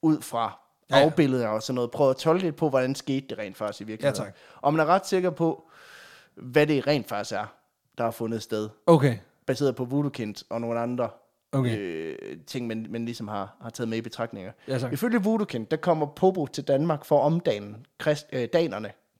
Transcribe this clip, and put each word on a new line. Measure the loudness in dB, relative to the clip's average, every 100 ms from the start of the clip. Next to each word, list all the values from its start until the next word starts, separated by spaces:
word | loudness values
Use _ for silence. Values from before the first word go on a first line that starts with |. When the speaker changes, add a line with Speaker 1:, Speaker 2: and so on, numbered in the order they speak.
Speaker 1:
ud | 0 0
fra | -2 -4 -4 -6 _ _ 4
Speaker 2:
Ja, | 6
ja. | 6
Speaker 1:
afbilleder | 4 2 2 0
og | -2
sådan | -2 -2
noget, | -2
prøvet | 2 2
at | 4
tolke | 2 2
lidt | 0 0
på, | 0
hvordan | 2 2 -2
skete | -2 -4 -4
det | -10
rent | -10 -6
faktisk | -6 -6
i |
virkeligheden. | -10 -2 -2 -2
Speaker 2:
Ja, | -8
tak. | -12 -20 -2
Speaker 1:
Og | 2
man | 4
er | 4
ret | 4 4
sikker | 0 0
på, | 0 0 -2 -10 -20 -20 -20 -20 -20 _ -18
hvad | 0 4 4
det | 2 2
rent | -2 -2
faktisk | -6 -4 -6
er, | -8 _ _ _ _ -4
der |
har | -4
fundet | -2 -4 -4
sted. | -4 -4 -4 -2 6
Speaker 2:
Okay. | 6 6 0 -10 _ -6
Speaker 1:
Baseret | 0 0 0
på | -2
Voodoo-Kind | -2 -2 -4 -8 -8 -8
og | -6
nogle | -4 -4
andre | -2 -2 -4 -6 _ _ -4
Speaker 2:
Okay. | 0 0 0
Speaker 1:
øh, | -4 -6 -8 -10 -12 -14 -10
ting, | -8 -6
man, | -6 -6
man | -8 -6
ligesom | -8 -8
har, | -8 -8 -10
har | -14
taget | -8 -4
med | -4
i |
betragtninger. | -6 -6 -8 -8 -14 -14 -6
Speaker 2:
Ja, | -4
tak. | -4
Speaker 1:
Ifølge | -2 0 0
Voodoo-Kind, | 2 0 -2 -4 -4
der | -2
kommer | 2 2 0
Popo | 2 2 2 -4
til | -6 0
Danmark | 2 2 0 2
for | 4
at |
omdanne | 4 2 0 -2 -4 -14 -18 -4
krist-, | 0 0 -2
øh, | -4 0
danerne | 2 0 -2 -8 -14 _